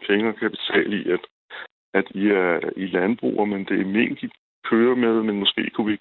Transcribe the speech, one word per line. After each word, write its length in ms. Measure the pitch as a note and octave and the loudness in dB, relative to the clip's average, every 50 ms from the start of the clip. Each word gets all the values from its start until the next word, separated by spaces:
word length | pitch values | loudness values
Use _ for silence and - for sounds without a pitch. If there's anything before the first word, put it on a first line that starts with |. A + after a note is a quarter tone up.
| - - | 0 0
penge 220 | G2+ G2+ A2 A2+ | 2 2 2 0
og 60 | G#2+ | -2
kapital 580 | - A#2 G#2+ - - - - - B2+ - - G#2 | -2 -4 -4 -4 -4 -4 -2 0 0 0 0 -2
i, 180 | F#2 - - | -4 0 0
at, 120 | F2+ F2+ - - _ _ _ _ - - - - _ _ _ _ - | -2 -2 -2 -8 _ _ _ _ -16 -16 -16 -18 _ _ _ _ 0
at 120 | G2 G2 - | 0 0 0
I 160 | - G2 G2 G#2 | -2 0 2 2
er, 320 | G2+ F#2+ F2+ F2+ E2+ D#2 - E2 - - | 4 4 4 2 2 0 -2 -4 -6 -6
I 80 | F#2+ F#2 | -4 -2
landbruger, 580 | E2+ F#2 F2+ G2+ A#2+ - - B2+ - - G#2 | 0 0 2 0 0 0 -2 -2 0 0 0
men 200 | G#2 G2+ F#2+ G2 | -2 -2 -4 -2
det 160 | - G#2 F#2+ | -2 -2 0
er 40 | F#2+ | 0
mink, 380 | F#2+ G2 A2 - - C#3+ - - | 0 0 0 0 0 -2 -6 -10
I 60 | A#2 - _ _ _ _ _ - | -12 -12 _ _ _ _ _ -4
kører 300 | - A#2+ A2+ A#2 B2 B2+ | 0 2 4 4 4 4
med, 280 | B2+ A#2+ A2+ A2+ A2+ A2 | 4 2 2 2 2 0
men 160 | A2 G2+ G2+ | 0 -2 -2
måske 300 | G2 G#2+ - A2+ A2+ - - | -4 -4 -4 -4 -6 -4 -4
kunne 160 | - A2 G#2 | -2 -2 -2
vi 60 | G#2 - | -2 -4